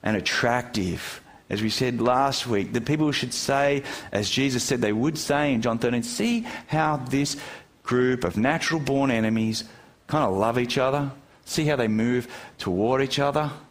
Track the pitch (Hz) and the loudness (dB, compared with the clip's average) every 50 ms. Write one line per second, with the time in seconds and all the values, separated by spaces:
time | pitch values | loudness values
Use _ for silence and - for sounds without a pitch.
0 | - 107 110 98 87 - - - - 120 120 123 120 - - 113 92 90 85 - | 0 0 0 0 0 0 0 0 2 2 2 0 -2 -2 -4 -2 -2 -2 -4 -4
1 | - - - - - - - - - _ - 104 110 110 - - 131 127 123 117 | -8 -12 -12 -14 -18 -20 -20 -20 -8 _ -4 -2 -2 -2 0 0 0 -2 0 0
2 | 113 123 123 127 139 139 131 - - 123 113 101 95 90 - 120 113 - 151 151 | 2 2 4 4 2 2 0 -2 -2 0 0 0 0 0 -2 -4 -2 0 0 0
3 | 156 151 135 - - 123 - - - - 139 139 143 143 143 139 - - - - | 0 0 0 -2 -4 -4 -6 -4 -2 0 2 2 2 2 0 0 -4 -8 -10 -10
4 | - - - 101 107 101 - - 135 139 127 120 - - 139 120 117 104 104 110 | -12 -4 -2 -2 0 0 0 2 2 2 0 0 0 0 0 2 2 2 2 2
5 | 123 156 156 151 - - 147 143 147 147 135 117 110 120 113 113 120 120 123 120 | 0 0 -2 -4 -2 0 2 2 2 2 2 2 2 0 0 2 0 0 0 0
6 | 117 - - - 202 233 240 233 226 - - - - - 151 156 156 156 151 139 | -2 -4 -4 -2 0 0 0 -2 -2 -6 -10 -12 -8 -2 0 0 2 2 0 -2
7 | 127 127 135 139 143 143 - - - - - - - _ _ _ _ - 123 123 | -4 -2 0 0 0 -2 -4 -8 -10 -14 -16 -18 -20 _ _ _ _ 0 2 2
8 | 127 127 127 120 - 85 87 107 110 135 156 160 - - 160 165 143 139 139 139 | 4 2 2 0 0 -2 0 2 2 2 2 0 0 -2 -2 -2 0 0 0 2
9 | 139 135 120 113 110 110 113 110 110 110 110 - - - - - - - - _ | 2 2 2 2 2 2 2 2 0 0 -2 -4 -6 -10 -18 -20 -20 -20 -20 _
10 | _ - - 151 143 104 95 95 104 113 117 127 123 120 - 139 127 131 135 143 | _ -2 0 2 2 2 2 2 2 2 2 2 0 0 0 0 2 2 2 0
11 | 143 139 135 - - - - - _ - - - 156 147 147 127 120 110 107 110 | -2 -4 -6 -12 -20 -20 -20 -20 _ -6 -4 0 0 2 2 2 2 2 2 2
12 | 113 120 123 123 120 - - - - - - - - 101 90 92 104 117 131 131 | 2 2 2 0 -2 -4 -14 -16 -18 -18 -16 -8 -4 -2 0 2 2 2 4 2
13 | 139 135 - - 139 143 143 151 151 143 - - - - | 2 0 0 0 0 2 2 0 0 -2 -6 -10 -18 -20